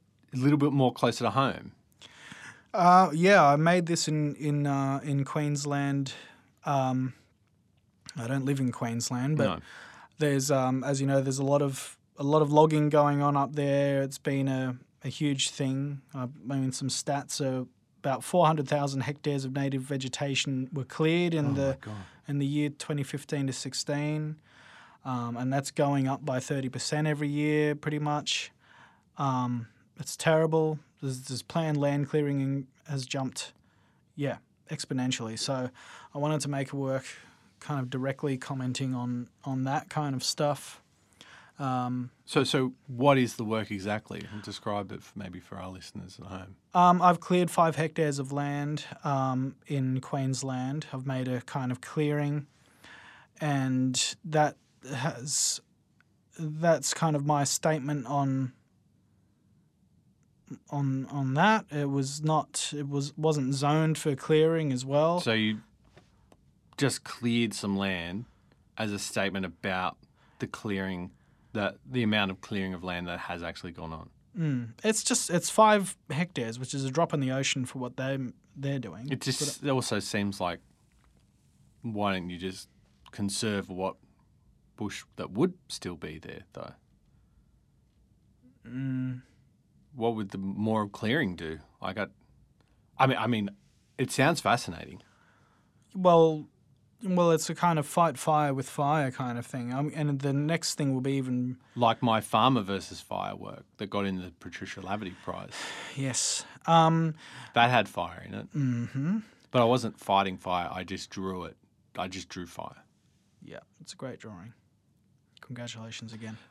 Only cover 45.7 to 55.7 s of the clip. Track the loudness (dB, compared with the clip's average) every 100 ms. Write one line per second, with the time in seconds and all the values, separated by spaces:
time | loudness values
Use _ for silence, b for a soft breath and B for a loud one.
45.7 | -14 -14 -14 -14 -16 -14 -14 -14 -20 _
46.7 | 6 8 8 6 6 2 2 2 4 2
47.7 | 2 -2 0 0 0 -4 -4 -4 -4 -4
48.7 | -6 -8 -8 -2 0 2 0 -2 -6 -6
49.7 | -2 0 -2 -2 -2 -2 -2 -4 -4 -4
50.7 | -6 -6 -8 -4 -4 -2 -4 -4 -4 -4
51.7 | -6 -6 -2 0 0 0 -2 -6 B B
52.7 | B B B B B B -6 -2 0 0
53.7 | 2 0 0 -4 -6 -2 2 2 0 _
54.7 | _ -10 -4 -4 -6 -4 -2 0 -2 -10